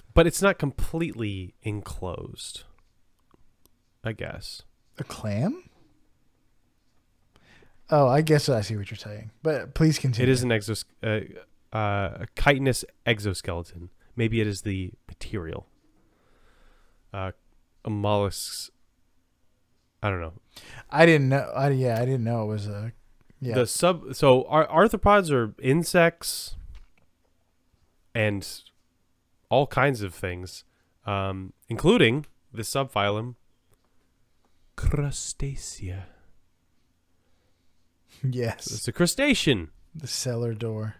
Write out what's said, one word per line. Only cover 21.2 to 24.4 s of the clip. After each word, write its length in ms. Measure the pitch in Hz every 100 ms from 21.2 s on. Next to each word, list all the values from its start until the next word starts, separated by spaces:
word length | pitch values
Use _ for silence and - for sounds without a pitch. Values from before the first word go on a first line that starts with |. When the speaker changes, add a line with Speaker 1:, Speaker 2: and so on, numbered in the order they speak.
| 131
Speaker 2:
know. 220 | 139 - -
I, 140 | 143
yeah, 300 | 131 127 113
I 40 | 127
didn't 180 | 131
know 200 | 113 117
it 40 | 107
was 200 | 107 104
a, 260 | 101 117 - _ _ _ -
yeah. 160 | 127 120
Speaker 1:
The 120 | 117
sub-, 480 | - 175 175 - 131
so 280 | 139 127